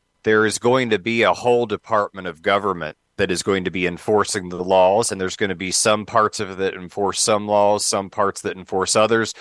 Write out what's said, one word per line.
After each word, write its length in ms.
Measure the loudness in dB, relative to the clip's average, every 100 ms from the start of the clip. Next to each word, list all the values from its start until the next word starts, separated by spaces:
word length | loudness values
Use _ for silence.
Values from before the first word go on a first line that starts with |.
| _ _
there 240 | 2 2 2
is 120 | 0
going 320 | 2 2 2
to 80 | 0
be 240 | 0 2
a 120 | 2
whole 320 | 2 2 2 2
department 600 | -4 -2 -2 -2 -4 -10
of 140 | -6
government 560 | 0 0 0 -4 -6 -12 _ -4
that 140 | -2
is 120 | -2
going 220 | -2 -2
to 60 | -2
be 160 | -2 -2
enforcing 600 | -4 0 0 0 -4 -6
the 140 | -8
laws, 480 | 2 4 4 4 0
and 100 | -4
there's 160 | -6 -4
gonna 200 | -4 -4
be 160 | -4
some 340 | -2 0 0 0
parts 320 | 0 0 -2
of 140 | -8
it 60 | -4
that 160 | -4
enforce 460 | -4 -10 -4 -2 0
some 280 | 0 0 2
laws, 360 | 2 4 2
some 260 | 0 -4 -4
parts 320 | -2 -2 -2
that 140 | -8 -8
enforce 380 | -6 -4 0
others. 400 | 2 4 2 0 -6